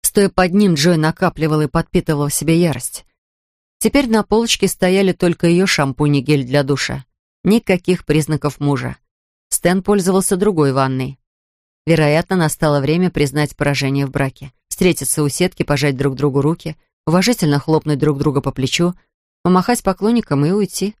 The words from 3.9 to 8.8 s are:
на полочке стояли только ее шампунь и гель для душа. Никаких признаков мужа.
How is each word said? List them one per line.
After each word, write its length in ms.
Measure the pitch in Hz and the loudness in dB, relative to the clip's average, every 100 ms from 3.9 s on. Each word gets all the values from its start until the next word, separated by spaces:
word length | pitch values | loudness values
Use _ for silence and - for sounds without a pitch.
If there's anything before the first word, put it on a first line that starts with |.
| 285 262 | 0 2
на 140 | 220 | 0
полочке 440 | 202 214 233 - 190 | 2 0 0 -2 -2
стояли 460 | - 185 190 196 | 0 2 2 2
только 340 | 175 175 170 170 | 0 -2 2 2
ее 180 | 175 190 | 2 2
шампунь 520 | - 139 131 147 143 | 0 -2 0 0 0
и 40 | |
гель 220 | 131 147 | 2 0
для 200 | 123 143 | 2 -2
душа. 420 | 139 139 - 139 - _ _ _ 175 | 0 -2 -4 -8 -12 _ _ _ 0
Никаких 600 | 226 - 185 - 180 - | 2 2 -2 0 -4 0
признаков 540 | 151 151 151 147 - | 0 0 -2 -4 -4
мужа. 380 | 143 135 | -2 -2